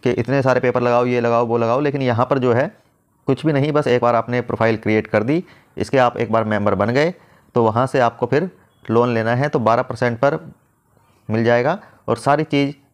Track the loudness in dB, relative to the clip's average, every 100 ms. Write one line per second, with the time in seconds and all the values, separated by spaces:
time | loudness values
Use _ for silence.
0 | -2 -2 0 0 2 2 2 0 2 2
1 | 2 0 0 0 0 0 0 0 -2 -2
2 | -2 0 0 0 2 2 0 -6 _ _
3 | _ _ -4 -2 0 0 0 0 2 2
4 | 2 0 0 -4 -4 -2 0 0 0 -2
5 | 0 -2 0 -2 -4 -18 _ -10 -2 2
6 | 2 0 -2 0 0 0 0 0 0 0
7 | 0 -4 _ _ _ 0 0 2 0 2
8 | 0 0 -2 -2 -2 -10 _ _ -2 2
9 | 2 0 -2 -2 -2 0 0 0 0 -2
10 | -2 0 -2 -2 -10 -20 _ _ _ _
11 | _ _ -6 -2 2 2 0 -4 -8 _
12 | -6 -4 0 0 0 0 -2 -4 _